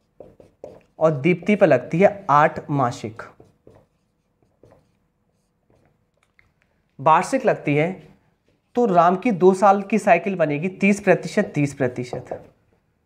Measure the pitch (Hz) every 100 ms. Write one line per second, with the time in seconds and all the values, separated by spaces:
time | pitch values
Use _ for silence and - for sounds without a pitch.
0 | _ _ - _ _ _ - - _ -
1 | 160 147 151 175 - 208 185 131 - 165
2 | 196 - - 143 156 - - 143 123 -
3 | 113 107 - _ _ _ _ _ _ _
4 | _ _ _ _ _ _ _ _ _ _
5 | _ _ _ _ _ _ _ _ _ _
6 | _ _ _ _ _ _ _ _ _ -
7 | 139 160 185 262 214 151 - 147 165 185
8 | - _ _ _ _ _ _ - 240 175
9 | 170 185 254 185 185 190 214 202 196 220
10 | 202 175 170 170 156 147 180 190 196 202
11 | - 175 165 - 196 - 143 - 127 -
12 | 123 - - - - _ _ _ _ _